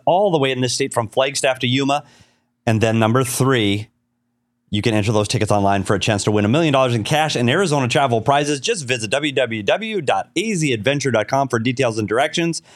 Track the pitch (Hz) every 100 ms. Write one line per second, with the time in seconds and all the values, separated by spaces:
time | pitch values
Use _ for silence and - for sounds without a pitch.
0 | - 175 208 160 135 127 127 - 135 120
1 | 107 - 135 139 139 127 123 131 139 143
2 | - - _ _ _ _ - 110 113 113
3 | 110 123 123 - 131 127 104 101 110 _
4 | _ _ _ _ _ _ - 104 117 107
5 | 101 107 101 95 101 104 98 98 92 101
6 | - 101 110 104 104 143 165 135 131 120
7 | 101 151 156 139 120 156 190 143 123 151
8 | 139 113 104 143 147 143 208 226 123 123
9 | 107 135 151 135 123 113 101 180 220 214
10 | 123 98 - 165 220 190 156 113 101 139
11 | 139 113 104 135 139 117 113 127 123 110
12 | 101 110 151 - 170 160 _